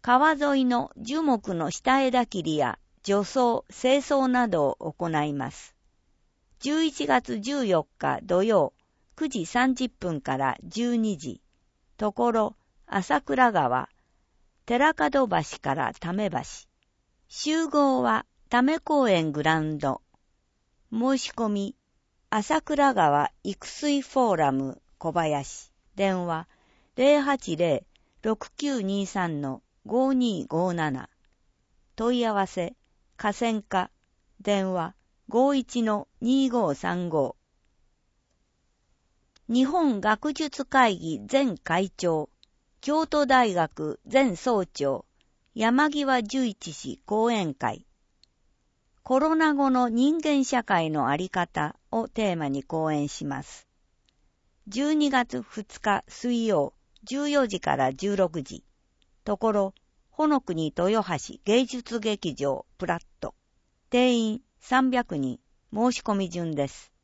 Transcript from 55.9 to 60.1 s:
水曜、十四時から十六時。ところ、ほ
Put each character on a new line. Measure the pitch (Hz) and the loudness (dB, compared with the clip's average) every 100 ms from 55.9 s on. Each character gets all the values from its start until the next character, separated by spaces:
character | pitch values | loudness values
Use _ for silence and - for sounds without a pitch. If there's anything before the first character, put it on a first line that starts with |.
| 202 - | -2 -4
水 | - 240 240 226 | -8 -2 0 2
曜、 | 175 139 _ _ _ | 2 0 _ _ _
十 | - 269 294 | -10 -4 0
四 | 285 247 | 0 0
時 | 196 | -2
か | - 139 | -2 0
ら | 131 | 0
十 | 135 196 202 | 0 -4 0
六 | 180 165 | 0 -2
時。 | 135 - _ _ _ _ _ _ - | -10 -14 _ _ _ _ _ _ -6
と | 202 | -2
こ | 226 | 2
ろ、 | 208 196 _ _ _ | 2 0 _ _ _
ほ | _ | _